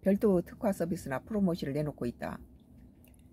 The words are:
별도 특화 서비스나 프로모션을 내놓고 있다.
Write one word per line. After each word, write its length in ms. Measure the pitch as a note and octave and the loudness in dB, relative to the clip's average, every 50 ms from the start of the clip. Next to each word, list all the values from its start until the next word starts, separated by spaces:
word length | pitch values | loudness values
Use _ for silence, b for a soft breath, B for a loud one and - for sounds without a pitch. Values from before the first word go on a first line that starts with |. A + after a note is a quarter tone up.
별도 400 | - G3 G3 G3 - G#3+ F#3+ F3 | 4 4 2 4 4 4 4 4
특화 320 | F3 - - - - G#3 | 2 -2 -10 -2 -2 -2
서비스나 480 | G3 - F#3 E3 F3 E3 - C#3 C3+ B2+ | 0 0 -2 -2 -2 -6 -4 -4 -6 -6
프로모션을 540 | - - A3 G#3 G3 F3+ E3 F3 - C#3 C3+ | -6 -4 -2 2 2 2 2 0 -2 -4 -2
내놓고 320 | D3 D3+ D3 C3+ - C3 | -2 -2 -2 -4 -4 -6
있다. 320 | A#2+ A#2+ - - D#2+ C#2 - - - - - - _ - - - - - - - - - - - - | -6 -4 -4 -8 -8 -8 -10 -14 -18 -20 -20 -20 _ -20 -20 -20 -20 -20 -20 -20 -20 -20 -20 -20 -20